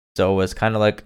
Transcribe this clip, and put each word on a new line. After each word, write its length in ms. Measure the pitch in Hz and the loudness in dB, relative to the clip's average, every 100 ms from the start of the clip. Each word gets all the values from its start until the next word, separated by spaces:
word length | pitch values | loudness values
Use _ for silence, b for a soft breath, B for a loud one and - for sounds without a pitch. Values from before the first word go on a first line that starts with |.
| _ - | _ -2
So 180 | 92 | 0
it 20 | 98 | 2
was 180 | 95 | -2
kinda 260 | - 110 110 | -2 -2 2
like, 240 | 107 - | 0 0